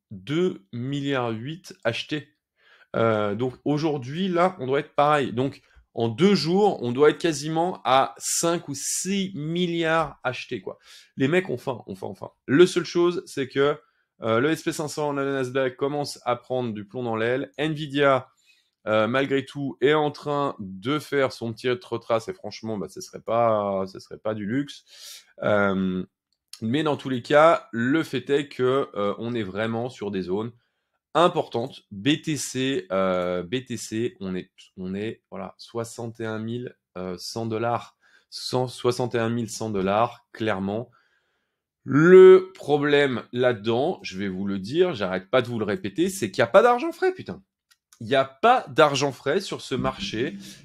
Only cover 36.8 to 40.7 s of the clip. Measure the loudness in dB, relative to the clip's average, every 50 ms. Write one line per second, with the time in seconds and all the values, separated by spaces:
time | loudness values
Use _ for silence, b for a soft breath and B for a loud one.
36.8 | _ _ _ -12 -10 -10 -10 -10 -12 -10 -8 -8 -6 -4 -4 -2 -2 -2 -2 -2
37.8 | -4 -8 _ b b b b b b b -16 -12 -10 -4 -2 -2 -2 -2 -6 -2
38.8 | -2 -2 0 0 -4 -2 -2 -2 -2 0 -2 -2 -4 -6 -8 -8 -6 -4 -2 -2
39.8 | 0 2 2 2 2 0 -2 -10 _ _ _ -6 -4 -4 -2 -2 -2 -4